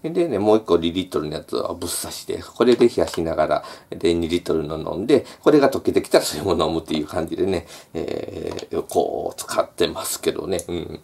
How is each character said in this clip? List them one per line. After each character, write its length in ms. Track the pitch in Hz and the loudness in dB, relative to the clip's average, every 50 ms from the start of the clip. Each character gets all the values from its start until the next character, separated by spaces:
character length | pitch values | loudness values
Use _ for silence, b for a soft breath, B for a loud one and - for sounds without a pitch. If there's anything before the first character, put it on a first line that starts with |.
で 260 | - 160 170 180 170 | -8 -4 0 0 0
ね、 120 | 170 120 92 | 2 0 2
も 160 | 101 107 107 | 4 6 6
う 20 | |
一 40 | 110 | 4
個 160 | - - 85 82 | 6 4 2 4
二 120 | 82 85 | 4 0
リ 120 | 82 95 90 | -2 -2 -4
ッ 60 | - | -2
ト 100 | - 76 | -4 -4
ル 100 | 76 76 | -2 -2
の 60 | 76 | -6
や 80 | 73 76 | -8 -8
つ 120 | - - | -6 -4
を 180 | - - - 90 | -4 -4 -4 -4
ぶ 100 | 85 87 | -6 -6
っ 40 | 85 | -6
刺 200 | - - - - | -6 -6 -8 -8
し 140 | - - - | -10 -12 -8
て、 160 | - 87 85 | -8 -8 -8
こ 240 | 85 - - - 117 | -8 -12 -2 2 6
れ 100 | 123 120 | 6 6
で 120 | 117 120 | 6 6
冷 60 | 120 - | 4 4
や 100 | - 85 | 2 -2
し 140 | 82 - - | 0 -2 -4
な 140 | 82 82 76 | -4 -2 0
が 100 | 76 76 | 0 2
ら、 180 | 76 76 76 B B B B B B | 2 0 -2 B B B B B B
で、 240 | - 87 - 85 85 | -12 0 2 2 2
二 120 | 85 85 | 2 0
リ 120 | 78 87 85 | 0 -2 -2
ッ 20 | |
ト 160 | - - 78 | 0 0 -2
ル 60 | 80 76 | -2 0
の 160 | 73 80 78 | -4 -6 -6
飲 200 | 78 82 78 82 | -6 -6 -4 -4
ん 60 | 104 | 2
で、 220 | 131 151 123 B B B B - | 4 4 4 B B B B 4
こ 80 | 147 | 6
れ 80 | 147 151 | 6 6
が 100 | 135 131 | 6 4
溶 120 | - 92 | 2 2
け 100 | - - | -2 2
て 100 | 87 95 | 2 2
き 80 | 85 - | 0 4
た 80 | - | 2
ら 60 | - - | 4 4
そ 140 | - - | 2 -6
れ 40 | 76 | -4
も 120 | 98 98 85 | 0 0 2
飲 200 | 80 80 78 82 | 2 2 0 0
む 60 | 80 | -2
っ 40 | - | -2
て 120 | - 80 | -2 -4
い 80 | 78 73 | -4 -4
う 20 | |
感 220 | - - 90 85 | -2 -4 -4 -4
じ 80 | 82 82 | -4 -2
で 100 | 80 92 | -2 0
ね、 220 | 95 95 85 82 B B B B B - | 0 0 -2 -4 B B B B B -8
え 580 | 82 76 - - - - - - 82 80 - - - - - | -6 -6 -4 -4 -6 -6 -8 -8 -8 -8 -8 -8 -8 -10 -6
ー、 100 | - 85 | -6 -6
こ 500 | - - - - - - - - - - | -6 0 0 0 0 0 -2 -4 -6 -6
う 80 | - - | -8 -8
使 220 | - - - - | -10 -4 -2 -2
っ 80 | - - | -2 -2
て 180 | _ - 87 | _ -2 0
ま 160 | 80 78 - - | 0 0 -6 -6
す 140 | - - - | -6 -8 -2
け 120 | - 82 | -4 -4
ど 160 | - - 76 | -4 -2 -4
ね。 160 | 85 95 85 - | -4 -4 -4 -4
う 60 | - 87 | -6 -6
ん。 260 | 85 78 - 78 - | -6 -6 -8 -12 -14